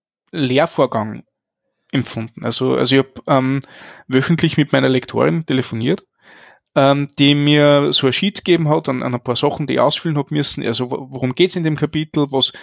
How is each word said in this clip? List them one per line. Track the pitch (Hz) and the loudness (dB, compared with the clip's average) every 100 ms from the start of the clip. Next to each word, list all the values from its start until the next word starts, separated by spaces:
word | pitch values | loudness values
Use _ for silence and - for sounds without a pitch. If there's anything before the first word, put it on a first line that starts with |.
| _ _ _ | _ _ _
Lehrvorgang | 170 131 131 165 - 131 113 110 117 - _ _ _ _ _ _ | -4 0 0 0 0 0 -2 -6 -10 -18 _ _ _ _ _ _
empfunden. | 131 - 113 110 - 113 | -4 -4 -6 -10 -8 -4
Also, | - 131 127 | -2 0 0
also | 127 135 | 2 2
ich | |
hab, | 131 - - | 0 -6 -2
ähm, | 135 131 135 - - - - - | 0 0 -2 -6 -20 -20 -18 -2
wöchentlich | 131 135 165 165 - | 0 2 0 0 0
mit | 143 | 0
meiner | 135 131 | 2 2
Lektorin | 127 - 117 139 165 160 | 0 -2 -2 0 0 -2
telefoniert, | 131 - 113 123 196 _ _ _ - - _ _ 147 | -4 -4 -4 -2 -4 _ _ _ -20 -20 _ _ 2
ähm, | 139 139 143 - | 2 2 -2 2
die | 143 147 | 4 4
mir | 143 147 147 143 147 | 4 4 6 4 2
so | 147 131 | 2 0
ein | |
Sheet | - 202 - - | 0 -2 -2 0
gegeben | 170 151 | 2 2
hat | 156 147 | 0 -2
an, | 127 | -4
an | 127 | -4
ein | 123 | -6
paar | - 117 | -4 -2
Sachen, | 143 - 139 | -2 -2 -2
die | |
ich | 131 | 0
ausfüllen | 127 - 165 147 | 0 0 -2 -4
hab | 139 | -2
müssen. | 147 143 - - | -2 0 -2 -2
Also | 117 123 | -4 -4
wo-, | 143 135 | -6 -8
worum | 131 123 120 | -6 -4 2
geht's | 180 180 | 2 2
in | 160 | 0
dem | 151 | -2
Kapitel, | 147 156 156 151 139 | -2 -4 -2 -2 0
was | 135 156 - | 2 0 -2